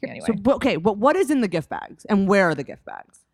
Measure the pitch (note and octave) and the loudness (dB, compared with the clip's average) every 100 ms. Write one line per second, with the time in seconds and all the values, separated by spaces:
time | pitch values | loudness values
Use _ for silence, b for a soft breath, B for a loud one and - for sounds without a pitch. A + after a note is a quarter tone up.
0 | - - - G#3 G#3 B3+ B3 E3+ F#3 G#3 | -12 -8 -4 0 2 2 2 0 0 2
1 | B3+ F4 D4+ C#4+ G#3+ E3 - - - - | 2 2 2 0 0 -2 -6 -10 -12 -12
2 | - G3+ G3 G3+ F3+ D3 C#3 - - - | -2 0 4 4 4 0 -6 -12 -16 -16
3 | - _ _ | -18 _ _